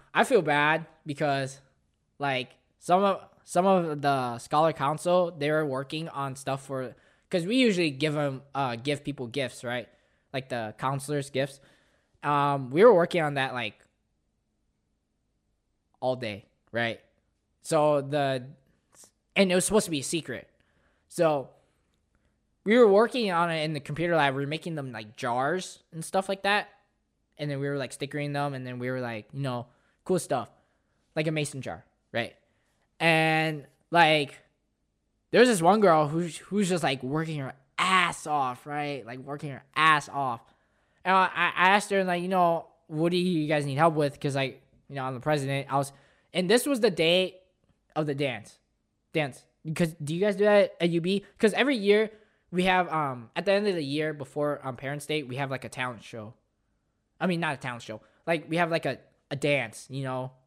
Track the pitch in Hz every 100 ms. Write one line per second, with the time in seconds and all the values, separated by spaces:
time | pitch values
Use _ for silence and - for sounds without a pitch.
0 | _ 170 233 233 151 147 151 160 165 _
1 | 156 139 151 135 135 - _ _ _ _
2 | _ - 139 127 123 _ _ _ - 180
3 | 202 180 - _ - 175 190 190 165 147
4 | 143 139 123 117 - 151 160 151 139 156
5 | 175 180 170 170 143 156 151 131 135 156
6 | 160 139 139 131 135 135 - 131 123 -
7 | _ _ - 185 170 262 240 180 165 131
8 | 156 151 143 135 - 139 131 117 139 143
9 | 143 135 120 139 123 - 120 123 104 _
10 | _ _ _ 135 131 120 110 - 135 139
11 | - 147 139 127 143 - _ _ _ _
12 | _ _ 147 147 143 143 123 147 240 180
13 | 147 175 151 139 131 123 107 - _ _
14 | _ _ _ _ _ _ _ _ _ _
15 | _ _ _ _ _ _ _ _ _ -
16 | 127 123 113 104 - _ _ 113 117 104
17 | _ _ _ _ _ _ - 160 151 147
18 | 135 147 139 135 127 - _ _ _ -
19 | - _ _ - 190 180 175 202 180 147
20 | 120 165 139 110 - _ _ _ _ _
21 | _ - 160 147 131 _ _ _ _ _
22 | _ _ _ _ _ _ 196 240 220 196
23 | 233 262 208 170 170 160 151 147 147 147
24 | 170 160 143 135 143 160 175 156 131 113
25 | 107 - 127 123 139 180 - - _ 160
26 | - 190 190 196 196 208 - _ _ _
27 | _ _ _ - 147 139 143 143 123 -
28 | 139 147 147 143 143 131 127 123 127 127
29 | 120 113 - 139 135 123 135 _ _ _
30 | - 180 - 135 104 _ _ _ _ _
31 | _ 160 156 156 147 135 123 82 - _
32 | _ 113 110 - _ _ _ _ _ -
33 | 165 160 160 160 160 151 - _ - 170
34 | 156 156 139 - _ _ _ _ _ _
35 | _ _ _ 180 247 196 185 220 196 156
36 | 147 165 175 - - 202 180 180 147 135
37 | 127 151 160 151 131 - _ - 180 190
38 | 170 156 156 147 127 120 151 147 147 139
39 | 110 131 139 147 151 131 - - 160 151
40 | - 143 131 117 _ _ _ _ _ _
41 | 185 190 180 - 175 - 185 202 - 196
42 | 185 175 180 185 170 165 - _ - 156
43 | 170 180 180 165 151 151 143 135 165 156
44 | 143 - 147 135 135 - _ _ - 139
45 | 131 127 151 151 135 139 135 139 135 -
46 | _ _ _ 170 180 240 294 262 220 170
47 | 165 180 185 - _ _ _ _ _ -
48 | 151 139 139 110 - - _ _ _ _
49 | _ 160 143 - _ _ 160 156 170 165
50 | 143 170 208 190 208 208 185 - 170 170
51 | 170 196 - - 214 185 262 247 196 208
52 | 214 - _ _ _ 180 185 185 175 156
53 | 143 127 117 170 185 196 208 175 139 147
54 | 156 147 131 147 147 143 135 120 135 147
55 | - 156 127 127 135 131 113 - 127 107
56 | - 117 107 - _ _ _ _ _ _
57 | _ - 175 170 160 135 127 120 - 107
58 | _ _ - 170 160 165 170 165 156 117
59 | _ _ - 139 151 143 113 - - 135
60 | 131 131 131 -